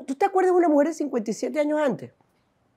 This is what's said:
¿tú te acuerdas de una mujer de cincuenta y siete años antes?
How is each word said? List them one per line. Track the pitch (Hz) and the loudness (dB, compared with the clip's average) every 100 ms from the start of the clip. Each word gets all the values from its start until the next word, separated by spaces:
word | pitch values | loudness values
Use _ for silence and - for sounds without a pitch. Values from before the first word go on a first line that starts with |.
¿tú | 262 269 | -6 -2
te | |
acuerdas | 392 381 370 | 0 2 4
de | 359 | 4
una | 339 | 4
mujer | 285 302 | 4 2
de | |
cincuenta | 320 294 247 220 | 0 -4 -4 -4
y | |
siete | - 247 302 | -4 -4 -2
años | 294 302 | -2 0
antes? | 285 170 120 _ _ _ _ _ _ | -2 -4 -10 _ _ _ _ _ _